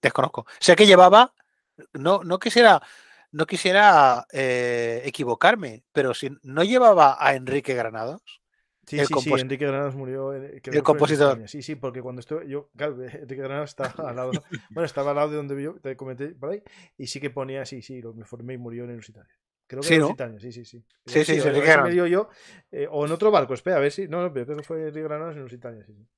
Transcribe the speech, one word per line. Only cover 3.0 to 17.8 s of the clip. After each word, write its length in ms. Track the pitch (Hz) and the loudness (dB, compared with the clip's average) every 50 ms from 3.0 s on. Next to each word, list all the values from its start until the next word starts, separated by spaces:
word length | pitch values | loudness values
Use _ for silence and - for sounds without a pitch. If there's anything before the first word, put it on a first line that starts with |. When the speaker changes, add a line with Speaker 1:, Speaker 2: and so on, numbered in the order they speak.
| - _ - _ _ _ | -20 _ -20 _ _ _
Speaker 1:
no 140 | - 147 160 | -6 -6 -4
quisiera, 800 | - - 180 - 185 180 196 208 208 185 156 143 135 123 120 - _ | -4 -4 -4 -2 2 4 6 6 8 8 8 6 6 4 2 -4 _
eh, 720 | - 143 135 131 123 123 123 123 120 120 120 117 117 117 127 | -6 -4 -2 -2 -2 -2 -2 -4 -4 -4 -4 -4 -6 -6 -8
equivocarme, 800 | 143 - - 147 120 117 - - 175 220 226 175 131 110 110 _ _ | -10 -8 -8 -6 -6 -4 2 2 2 2 2 -4 -12 -14 -16 _ _
pero 220 | _ 156 139 131 117 | _ -2 -2 -2 -2
si 160 | - - 135 139 _ | -4 -8 -10 -12 _
no 220 | _ 135 131 151 175 | _ -10 -2 -2 0
llevaba 520 | 202 240 254 254 233 202 175 151 139 135 - | 2 2 6 6 6 8 8 6 4 4 2
a 160 | 147 135 139 | 0 0 0
Enrique 400 | 135 127 127 131 147 - - 131 | 0 -4 -4 -4 -4 -4 -4 -4
Granados, 640 | 123 113 113 110 110 113 120 151 208 _ _ - _ _ _ _ _ _ _ _ _ _ | -4 -4 -6 -6 -8 -10 -10 -12 -14 _ _ -20 _ _ _ _ _ _ _ _ _ _
Speaker 2:
Sí, 140 | - 147 147 | -12 -4 -4
Speaker 1:
el 80 | 143 135 | -2 -2
Speaker 2:
sí, 60 | 156 | -2
sí, 160 | 143 127 156 | -2 -2 -2
Speaker 1:
compos-, 100 | 147 135 | -2 -2
Speaker 2:
Enrique 240 | 127 131 139 131 147 | -2 -4 -6 -6 -4
Granados 300 | 139 135 135 143 139 131 | -4 -4 -4 -6 -8 -8
murió, 380 | 139 135 127 131 135 135 135 139 | -10 -12 -10 -10 -10 -8 -10 -10
eh, 60 | 135 | -12
creo 120 | 135 139 - | -14 -16 -20
Speaker 1:
el 60 | 135 | -18
Speaker 2:
que 80 | _ 135 | _ -4
fue 60 | 143 147 | -4 -2
en 40 | 139 | 2
Speaker 1:
compositor. 420 | - 151 151 151 139 151 139 147 143 | 2 2 2 2 0 2 2 2 2
Speaker 2:
Lusitania. 200 | 131 117 110 101 | 2 0 -8 -16
Sí, 140 | - 147 | -16 -16
sí, 140 | 127 - 156 | -14 -14 -14
porque 260 | 131 120 131 123 127 | -10 -10 -12 -12 -10
cuando 180 | 117 127 - 123 | -14 -14 -14 -16
estuve, 280 | 120 _ 151 160 170 147 | -14 _ -12 -12 -12 -12
yo, 200 | 135 147 143 _ _ | -14 -14 -14 _ _
claro, 200 | 117 143 151 143 | _ -10 -10 -8
<laughs> 80 | 123 127 | -10 -14
Enrique 320 | 123 117 151 151 120 135 131 | -16 -16 -18 -16 -16 -14 -12
Granados 280 | 135 131 139 143 151 139 | -10 -10 -8 -10 -10 -12
estaba 400 | - _ 135 127 - - 160 139 | -10 _ -10 -10 -8 -10 -12 -10
al 60 | 120 | -10
lado, 160 | 123 127 127 | -8 -8 -6
Speaker 1:
<laughs> 380 | 135 165 - _ 175 135 _ _ | -8 -8 -10 _ -18 -18 _ _
Speaker 2:
bueno, 140 | - - 170 | -8 -8 -8
estaba 260 | 151 - - 139 143 | -6 -6 -6 -4 -4
al 40 | 143 | -2
lado 140 | 147 147 151 | -2 -2 -2
de 60 | 151 151 | -4 -8
donde 240 | 147 143 139 139 139 | -8 -8 -10 -10 -10
yo 120 | 151 175 - | -12 -12 -12
te 160 | _ 135 131 | _ -14 -12
comenté 340 | 127 139 131 131 120 139 151 | -12 -12 -14 -12 -12 -12 -14
por 200 | 180 131 123 147 | -12 _ -12 -10
ahí, 140 | 190 208 208 - _ _ - _ _ _ | -10 -12 _ -20 _ _ -20 _ _ _
y 80 | 143 120 | -14 -14
sí 140 | - 143 | -12 -10
que 80 | 135 143 | -10 -10
ponía, 360 | 123 139 135 131 135 135 131 | -8 -8 -10 -8 -10 -12 -12
sí, 160 | - - 127 | -12 -14 -18